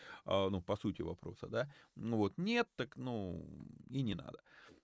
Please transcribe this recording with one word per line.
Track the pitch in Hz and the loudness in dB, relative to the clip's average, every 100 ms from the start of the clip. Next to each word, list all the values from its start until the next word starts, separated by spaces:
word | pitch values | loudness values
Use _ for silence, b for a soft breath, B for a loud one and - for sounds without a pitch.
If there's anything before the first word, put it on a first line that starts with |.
| B B | B B
А, | - 98 98 | 2 4 6
ну, | 98 | 2
по | 90 104 | 0 0
сути | 107 92 | 0 0
вопроса, | 85 87 - 101 92 | -4 -4 -8 -10 -2
да. | 113 139 B B - | -2 -2 B B -6
Ну | 113 113 | 0 4
вот, | 101 - | 4 2
«Нет, | 190 240 226 - | 2 2 2 -2
так, | 123 - | -6 -4
ну, | 127 117 95 87 78 73 - - - | -4 -2 -2 -4 -8 -12 -14 -16 -6
и | 135 | -2
не | 120 85 | 0 0
надо». | - - B B B B | -4 -12 B B B B